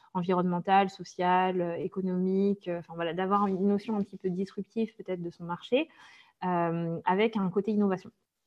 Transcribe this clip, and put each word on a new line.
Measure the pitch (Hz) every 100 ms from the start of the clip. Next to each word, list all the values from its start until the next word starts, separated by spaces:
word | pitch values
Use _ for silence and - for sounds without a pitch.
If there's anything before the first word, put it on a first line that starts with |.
| _ 185
environnemental, | 175 180 180 175 170 190 196
social, | - 175 - 180 185 185 185
euh, | 175 170
économique, | 180 - 185 180 185 190 196 202 180
euh, | 175
enfin, | 165 165
voilà, | 170
d'avoir | 165 190 202 202
une | 190 196
notion | 202 214 214
un |
petit | 196 -
peu | 190
disruptive | 180 196 - 190 - 220 -
peut-être | 190 185
de | 170
son | -
marché, | 170 175 - 247 320 - - - - _ 180
euh, | 175 170 170 165 170 -
avec | 185 226 226
un | 190
côté | 202 196
innovation. | 208 202 185 - - _ _